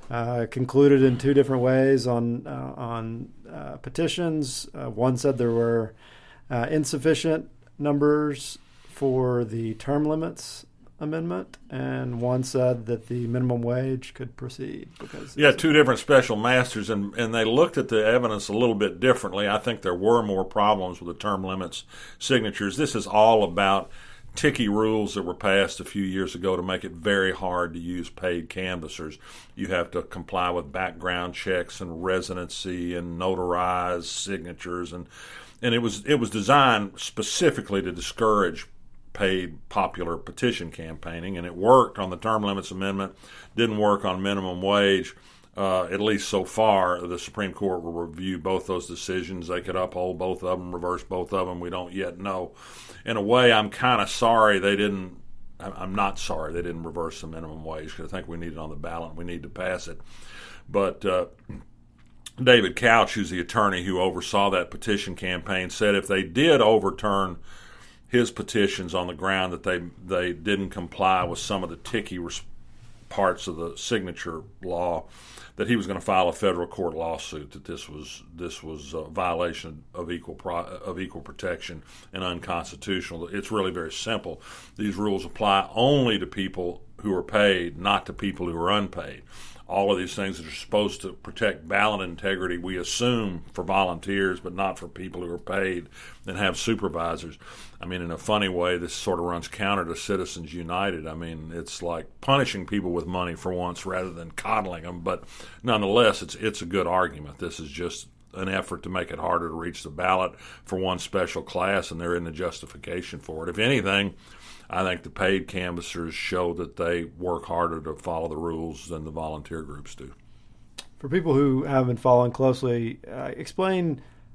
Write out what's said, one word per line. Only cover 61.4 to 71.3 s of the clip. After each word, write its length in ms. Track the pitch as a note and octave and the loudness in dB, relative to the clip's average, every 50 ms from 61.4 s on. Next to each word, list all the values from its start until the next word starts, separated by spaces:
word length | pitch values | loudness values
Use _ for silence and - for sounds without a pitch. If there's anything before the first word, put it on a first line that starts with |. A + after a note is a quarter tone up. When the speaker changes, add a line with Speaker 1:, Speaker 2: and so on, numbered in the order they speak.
| - - - - - - - - - - _ _ - - - - - - - - B2+ | -16 -14 -14 -14 -14 -18 -20 -20 -20 -20 _ _ -20 -20 -20 -20 -20 -20 -8 0 6
Speaker 2:
David 340 | B2+ B2 A#2+ G#2 F#2 - | 8 8 8 8 4 0
Couch, 380 | - B2 A#2+ A2+ A#2 A2+ - - | 2 4 6 8 8 6 4 2
who's 160 | G#2+ G2+ E2 | -2 -2 -2
the 100 | F2+ F2+ | -2 -4
attorney 440 | E2 - - A#2+ G#2 G2+ F#2+ F2+ F2 | -4 -2 2 2 4 4 2 0 -2
who 140 | G2 F#2+ F2+ | -2 0 2
oversaw 520 | F2+ F#2+ F2 F2+ F2 - - G2+ G2+ G2+ | 2 2 0 -2 -6 0 2 2 2 4
that 200 | G2 F#2 F2 - | 2 2 0 -2
petition 440 | - - - A2+ G#2 G2 - G2 F2 | -6 -8 -2 0 0 0 0 -6 -8
campaign, 560 | - - F#2 F2+ F2 E2+ - G2 F#2 F#2 F2+ | -6 -4 -4 -4 -4 -4 -2 -2 -2 -2 -4
said 240 | - - A2 G#2 G2+ | -2 2 4 4 4
if 120 | G2 F#2 | 4 2
they 160 | - G2+ F#2+ F#2+ | 2 0 0 0
did 380 | E2 - B2+ D3 E3 D#3 C#3 | 0 2 4 6 8 8 8
overturn 800 | A2+ G#2+ A2+ G#2+ F#2+ G2 - - - G#2+ G2 G2 G2 F#2 F2 - - - - - - - - - - - - - - - | 8 8 8 6 4 2 -2 0 -2 0 2 2 0 0 -4 -8 -12 -14 -16 -16 -18 -20 -20 -20 -20 -20 -20 -20 -16 0
his 220 | - B2 A#2+ A2+ | 2 2 2 2
petitions 640 | - - G#2 - - A2+ G2+ F#2+ - - F#2+ E2+ E2 | 0 -6 -8 -2 0 2 2 2 2 -2 -6 -2 -2
on 120 | F#2 F2 F2+ | -2 -2 -2
the 60 | F2 | -6
ground 380 | D2+ F2 F#2+ G2 F#2+ F#2 F#2 F2 | -4 -2 0 0 2 0 -2 -2
that 100 | D#2+ - | -4 -2
they, 200 | G2 F#2 F2+ E2+ E2+ - - - | -2 -2 -2 -2 -8 -14 -16 -8
they 280 | F2 F#2 F2+ F2+ F2+ F2 | -4 -2 0 0 -2 -4
didn't 380 | D#2 D#2 G2 G2+ G2 G2 F2+ | -4 0 0 0 0 0 -4
comply 540 | - - F2 E2 - - G2 F#2+ F#2 F#2 F2+ | -6 -8 -10 -10 -4 0 2 4 4 4 2
with 140 | F2 | 0